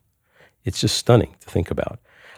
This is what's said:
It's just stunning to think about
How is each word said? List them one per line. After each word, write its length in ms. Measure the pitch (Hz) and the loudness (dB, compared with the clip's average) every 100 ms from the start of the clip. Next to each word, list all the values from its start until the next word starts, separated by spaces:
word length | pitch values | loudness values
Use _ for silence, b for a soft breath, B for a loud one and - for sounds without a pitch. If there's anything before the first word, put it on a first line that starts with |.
| _ _ b b b b | _ _ b b b b
It's 160 | - - | -10 -4
just 160 | - - | -2 0
stunning 380 | - 117 - - | 4 4 2 -6
to 100 | - | -8
think 220 | 92 - | -4 -4
about 260 | - - - b b b | -4 -6 -10 b b b